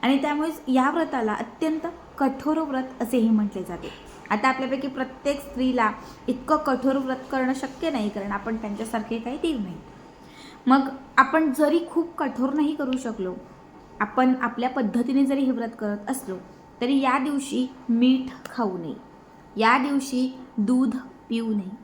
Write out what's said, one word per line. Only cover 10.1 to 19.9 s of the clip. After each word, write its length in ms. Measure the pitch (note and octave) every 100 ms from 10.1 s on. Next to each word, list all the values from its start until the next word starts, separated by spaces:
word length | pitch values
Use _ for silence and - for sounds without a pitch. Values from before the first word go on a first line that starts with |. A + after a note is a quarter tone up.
| - - - - - -
मग 120 | C4+ C4+ - - -
आपण 360 | C4+ D#4+ D#4
जरी 260 | C4 D4+ E4 E4
खूप 240 | E4 E4 -
कठोर 360 | C#4+ A3 C4
नाही 220 | D4 D4 D4
करू 220 | C4+ B3+
शकलो, 360 | A#3+ A3 F#3 F3+ - - - - - -
आपण 340 | G#3 - B3+ B3+
आपल्या 280 | A#3+ A#3 B3+
पद्धतीने 560 | C4 A3 A#3 B3 C4+ C4+
जरी 160 | C#4
हे 100 | C4
व्रत 240 | A#3 A3+ A3
करत 180 | G#3+ G#3 -
असलो, 260 | C4+ - F#3 - - - -
तरी 180 | B3 C#4
या 180 | C4 C4
दिवशी 540 | C4+ C#4+ C#4 A#3+ B3+ - -
मीठ 600 | A#3 B3+ C4 C4 - - -
खाऊ 220 | G#3+ F3+
नये, 160 | D#3+ - - - - - - G#3
या 200 | A3 C4
दिवशी 600 | C4+